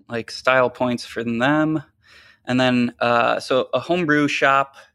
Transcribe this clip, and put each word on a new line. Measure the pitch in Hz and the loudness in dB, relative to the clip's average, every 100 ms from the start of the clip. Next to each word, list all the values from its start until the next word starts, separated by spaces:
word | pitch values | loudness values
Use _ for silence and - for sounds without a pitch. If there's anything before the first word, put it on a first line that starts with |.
| - | -10
like, | 117 110 | -10 -8
style | - 131 127 123 | -6 0 2 2
points | - 127 120 | 0 -4 -4
for | - 113 | -8 -8
them. | 117 117 131 151 156 156 - _ _ - - _ - | -6 -2 0 0 0 -2 -6 _ _ -20 -20 _ -4
And | 127 | 0
then, | 127 123 120 - | 2 2 0 -2
uh, | 120 120 120 104 | 0 2 2 0
so | - 131 107 | 0 -2 0
a | 127 | -4
homebrew | 143 180 156 147 143 | -2 -2 2 2 0
shop | - 139 135 135 - - | 0 2 2 0 -8 -20